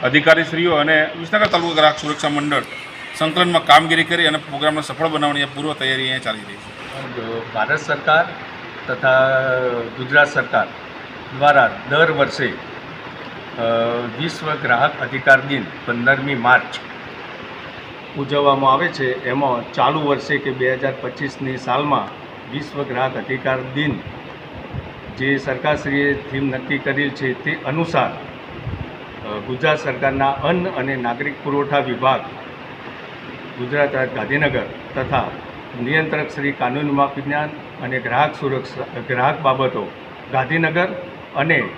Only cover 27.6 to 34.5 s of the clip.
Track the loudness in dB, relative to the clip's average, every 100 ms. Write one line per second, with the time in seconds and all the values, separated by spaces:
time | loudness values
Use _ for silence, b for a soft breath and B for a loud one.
27.6 | -2 -2 0 2 0 -2 -12 -14 -14 -12
28.6 | -10 -8 -10 -12 -14 -12 -8 -6 -6 0
29.6 | 2 2 0 0 0 2 2 2 0 0
30.6 | 0 -2 -2 -2 -2 -2 -4 -4 -2 0
31.6 | 2 2 0 0 2 2 -2 -12 -14 -14
32.6 | -16 -14 -14 -14 -14 -16 -14 -14 -14 -8
33.6 | -4 2 2 2 0 -2 0 2 2